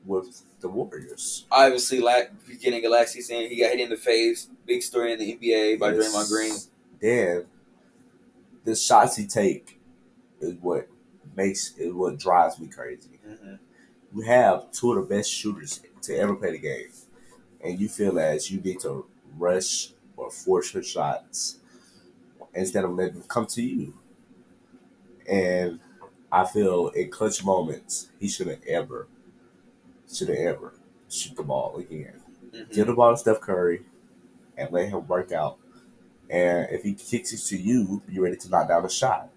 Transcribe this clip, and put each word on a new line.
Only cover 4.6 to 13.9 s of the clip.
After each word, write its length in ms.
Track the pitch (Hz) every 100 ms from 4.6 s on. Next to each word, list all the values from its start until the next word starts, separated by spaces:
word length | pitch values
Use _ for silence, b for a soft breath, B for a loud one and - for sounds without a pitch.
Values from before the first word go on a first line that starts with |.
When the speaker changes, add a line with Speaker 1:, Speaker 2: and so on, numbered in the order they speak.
| -
Speaker 2:
Big 160 | 123
story 320 | - 120 117
in 60 | 113
the 120 | 104
N 40 | 117
B 160 | 117
A 220 | 110 107 107
by 160 | 104
Speaker 1:
Yes. 240 | 107 110 107
Speaker 2:
Draymond 140 | 104
Green. 260 | 107 110 107 - _ _ -
Speaker 1:
Then 460 | 107 120 95 87 - _ _ _ _ _ _ _ _ _ _ -
the 120 | 113 110
shots 400 | - 120 120 110
he 100 | 101
take 540 | 117 98 80 - - _ _ _ _ _ _
is 140 | 82 87
what 320 | 87 85 - - _ _ - 95
makes, 420 | 98 95 - -
is 160 | 85
what 240 | 90 92 143
drives 420 | 98 87 85 -
me 80 | 80
crazy. 520 | - 64 - - - 107
Speaker 2:
Mm-hmm. 280 | 110 101 98 _ b b